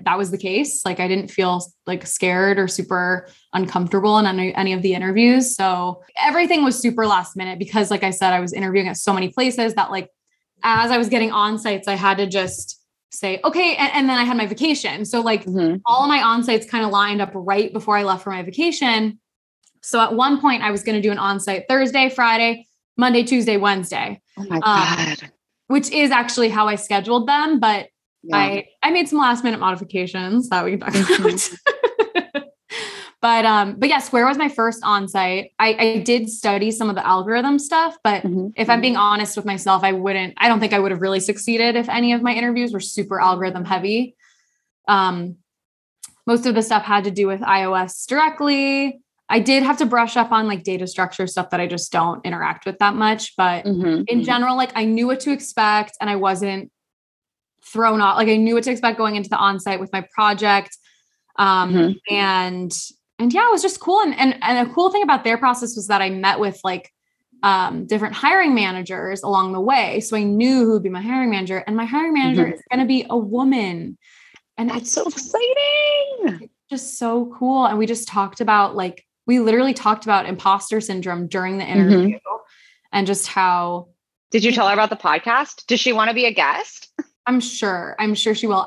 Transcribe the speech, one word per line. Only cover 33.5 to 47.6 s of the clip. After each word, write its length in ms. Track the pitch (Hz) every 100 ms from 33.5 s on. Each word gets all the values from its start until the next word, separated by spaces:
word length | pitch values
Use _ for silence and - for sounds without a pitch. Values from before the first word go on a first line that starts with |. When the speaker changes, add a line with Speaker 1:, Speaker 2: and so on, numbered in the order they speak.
| 214 202 202
Speaker 1:
but 100 | 277
yeah, 120 | 294
Square 280 | 262 240 254
was 100 | 277
my 120 | 294
first 320 | 285 233 226
on-site. 680 | - 202 196 196 185 190 196 -
I, 160 | 220 220
I 240 | 226 220
did 300 | 247 240 220
study 420 | - 208 202 214
some 180 | 220 214
of 60 | 190
the 120 | -
algorithm 500 | 185 190 240 269 285
stuff, 380 | 285 330 466 -
but 180 | 214 196
Speaker 2:
Mm-hmm. 240 | 185 185 196 220
Speaker 1:
if 120 | 226
I'm 120 | 233
being 160 | 254 208
honest 400 | 208 208 208 214
with 80 | 208
myself, 360 | 190 196 190 190
I 80 |
wouldn't, 400 | 190 196 190 185 -
I 140 | 233
don't 100 | 220
think 140 | 214
I 60 | 202
would 120 | 190
have 80 | 180
really 220 | 190 190
succeeded 560 | 190 208 - 226 233 233
if 100 | 233
any 240 | 233 240
of 100 | 240
my 120 | 240
interviews 400 | 226 240 240 240
were 80 | 202
super 400 | - - 202 190
algorithm 420 | 185 180 185 180
heavy. 540 | 175 185 196 226 247 _ _ _ _ _ _ _ -
Um, 480 | 202 185 175 175 180 _ _ _ _ _ _ - _ -
most 180 | 233 247
of 80 |
the 80 | 220
stuff 220 | 220 214
had 220 | 208 202 196
to 60 |
do 140 | 190 196
with 140 | 190
I 220 | 220 196